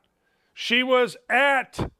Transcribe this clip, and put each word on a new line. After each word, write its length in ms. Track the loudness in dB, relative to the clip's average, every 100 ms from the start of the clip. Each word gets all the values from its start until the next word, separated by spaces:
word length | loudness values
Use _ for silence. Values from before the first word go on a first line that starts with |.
| _ _ _ _ _
She 300 | -14 -2 -2
was 340 | 2 0 0 -6 -4
at, 600 | 0 2 0 -4 -8 -10 _